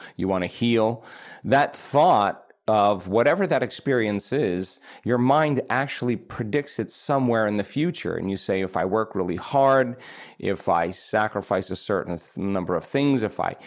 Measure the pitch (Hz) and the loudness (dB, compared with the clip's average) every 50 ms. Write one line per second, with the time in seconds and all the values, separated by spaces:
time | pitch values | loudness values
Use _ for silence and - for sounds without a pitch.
0 | - - - - 92 95 95 92 90 - - - 117 120 117 113 110 110 120 117 | -20 -16 -10 -6 -2 -2 0 0 -2 -4 -4 -2 0 2 4 4 2 2 0 -2
1 | - - - - - - - - - 98 120 139 143 - - - - - - 143 | -8 -16 -20 -20 -20 -20 -18 -10 -2 2 2 4 2 2 -2 -8 -8 0 2 4
2 | 156 185 156 110 101 95 85 - - - _ _ _ - 110 107 101 104 104 92 | 6 6 6 6 4 2 0 -4 -10 -20 _ _ _ 2 4 4 6 4 4 2
3 | 85 92 95 113 120 143 165 185 202 156 151 131 127 117 - - - 139 131 120 | 0 0 2 4 4 4 4 2 2 0 0 0 0 -2 -6 -6 -2 0 0 2
4 | 110 107 104 101 - - 127 143 139 98 87 92 92 - - - - - - - | 2 0 -2 -2 -4 -4 -2 0 0 0 0 -2 -4 -6 -8 -12 -16 -20 -18 -8
5 | - 104 123 123 123 131 139 151 156 151 143 123 - - 117 127 139 139 - - | -2 0 0 2 4 4 4 4 2 2 0 -2 -2 -2 -2 -2 -2 -4 -6 -4
6 | 123 123 120 107 - - - - 113 104 104 147 143 - - - 110 - - - | -2 -2 -2 -4 -6 -8 -8 -8 -4 -2 -2 -2 -2 -4 -6 -6 -6 -6 -6 -6
7 | - - 147 139 131 120 117 113 110 104 104 104 98 - - 147 156 175 170 - | -2 0 0 2 2 2 2 2 2 2 0 0 -2 -4 -4 -2 -2 -2 -4 -4
8 | - 87 87 85 87 95 98 95 - - 98 95 95 92 - 92 85 95 98 110 | -6 -6 -4 -4 -4 -4 -4 -4 -2 -2 -2 -2 -2 -2 -2 -2 -2 0 0 0
9 | 110 - - 104 90 90 82 78 - - - 139 135 135 135 135 127 120 120 - | -2 -2 -2 -4 -4 -2 -4 -6 -6 -2 2 4 4 6 6 4 4 2 -2 -8
10 | - - - - - - - - - 98 95 85 - 95 87 85 85 87 95 - | -12 -18 -18 -18 -20 -20 -16 -8 -4 -4 -4 -2 0 0 2 2 2 0 -4 -6
11 | - - - 107 107 107 - 104 98 - 101 95 95 - 98 - - - 104 90 | -6 -2 0 0 0 0 -2 -4 -4 -2 -2 -2 -2 -4 -6 -6 -4 -2 -2 -2
12 | - - 87 85 - - - - 92 98 98 92 90 92 90 90 - - - 139 | -2 -4 -6 -8 -10 -12 -10 -6 -4 -2 -2 -2 -2 -2 -2 -2 -2 -2 0 0
13 | 143 143 135 127 107 101 - - - - - - - | 2 2 2 2 0 -2 -2 -2 -4 -4 -4 -6 -12